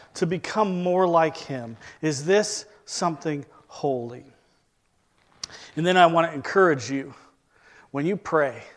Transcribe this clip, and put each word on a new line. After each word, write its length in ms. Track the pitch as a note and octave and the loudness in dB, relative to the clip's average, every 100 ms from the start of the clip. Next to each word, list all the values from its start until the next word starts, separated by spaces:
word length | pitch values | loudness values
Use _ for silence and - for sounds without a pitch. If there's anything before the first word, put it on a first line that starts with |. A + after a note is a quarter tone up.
| - - | -16 -4
to 100 | E3+ | -2
become 560 | F#3 - G#3+ G3+ F3+ | -2 -4 -2 0 0
more 240 | F3+ F3+ F#3 | 0 2 4
like 320 | E3+ D#3+ - | 4 2 -2
him? 400 | - C3+ A#2 A2+ - - | -10 -10 -10 -16 -20 -6
Is 240 | D#3 C3+ D#3 | -4 -2 2
this 400 | G3+ G#3 - - _ - | 2 0 -6 -12 _ -14
something 600 | - F3 D3+ D#3+ C#3+ C3+ _ _ | -6 -4 -4 -6 -6 -10 _ _
holy?" 580 | - D3 B2+ A#2 B2+ - _ _ _ _ _ _ _ _ _ _ _ - - - D#3 | -8 -6 -4 -8 -14 -20 _ _ _ _ _ _ _ _ _ _ _ -18 -18 -12 -2
And 100 | E3+ | 2
then 120 | F#3 | 6
I 100 | E3+ | 6
want 200 | E3 E3 | 6 2
to 60 | |
encourage 560 | D3 - G3 F#3 C3+ A2 | -2 -2 4 4 2 -2
you, 240 | C#3 C3+ - _ _ _ _ _ - _ | -6 -8 -16 _ _ _ _ _ -20 _
when 140 | C#3 D#3+ | -6 -4
you 120 | G3+ | -4
pray 460 | - D#3 C#3 A2+ - | -2 0 0 -4 -16